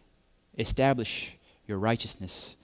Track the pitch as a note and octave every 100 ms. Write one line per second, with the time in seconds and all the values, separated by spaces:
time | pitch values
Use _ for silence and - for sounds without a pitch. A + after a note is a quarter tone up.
0 | _ _ _ _ _ - - - C3+ B2+
1 | A2 - - - _ _ - G2 A2 A#2
2 | - - F#2 - - -